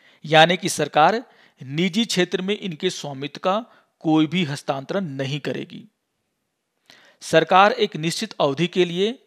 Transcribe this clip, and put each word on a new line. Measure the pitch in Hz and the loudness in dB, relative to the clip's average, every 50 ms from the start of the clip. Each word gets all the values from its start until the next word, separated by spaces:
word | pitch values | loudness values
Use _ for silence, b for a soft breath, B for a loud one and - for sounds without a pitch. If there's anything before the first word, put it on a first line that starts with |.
| b b b b - | b b b b -2
यानी | 147 160 156 160 170 185 | 4 6 6 8 6 4
कि | 180 185 156 | 0 -4 -4
सरकार | - - 151 139 - 147 156 175 214 247 262 b b b b b b - | -4 -4 -4 0 4 4 4 4 4 0 -4 b b b b b b -18
निजी | 135 127 143 160 180 196 165 220 233 | -14 -8 -4 -2 -2 0 0 -2 -2
क्षेत्र | - - 180 180 180 208 180 | 0 0 0 0 0 -2 -4
में | 185 196 208 | -4 -4 -6
इनके | - 208 190 156 - 185 185 | -6 -6 -8 -8 -6 -6 -6
स्वामित्व | - - - 143 139 131 143 143 - - | -6 -6 -10 -12 -10 -10 -10 -12 -10 -6
का | - 185 190 226 240 b b b b b _ _ - | -4 -2 -2 -2 -4 b b b b b _ _ 0
कोई | 160 156 156 156 | 2 4 4 2
भी | 147 165 185 170 | 2 0 -2 -2
हस्तांतरण | 135 147 - - - 139 139 139 - - 202 196 147 | -2 -4 -6 -6 -6 -6 -6 -6 -6 -4 -4 -4 -6
नहीं | 135 135 135 131 147 147 | -6 -6 -6 -6 -6 -6
करेगी। | - 139 123 135 135 - - - - _ _ _ _ _ _ _ _ _ _ _ _ _ _ _ _ _ _ _ b b b b b b b b | -6 -6 -8 -8 -10 -12 -16 -18 -20 _ _ _ _ _ _ _ _ _ _ _ _ _ _ _ _ _ _ _ b b b b b b b b
सरकार | - - 165 160 160 - 185 185 202 214 - | -4 0 2 2 4 4 6 6 6 6 4
एक | - 214 - - | 2 -2 -2 -2
निश्चित | 156 156 170 - - 226 202 - - | -4 -4 -4 -4 -4 -8 -8 -2 -2
अवधि | 165 143 139 139 175 175 | 0 0 0 0 -2 0
के | - 185 180 | 0 0 0
लिए | 170 170 180 196 220 269 - _ | 0 0 -2 -2 -2 -4 -6 _